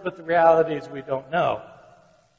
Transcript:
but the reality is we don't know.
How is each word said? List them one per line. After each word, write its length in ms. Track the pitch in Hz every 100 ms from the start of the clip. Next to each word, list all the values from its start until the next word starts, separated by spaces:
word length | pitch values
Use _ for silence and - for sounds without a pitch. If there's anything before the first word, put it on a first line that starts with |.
but 140 | 180 175
the 60 |
reality 500 | 160 170 165 165 160
is 160 | 147 -
we 140 | 143
don't 260 | 131 135 -
know. 300 | 165 139 107 - - - _ _ _ _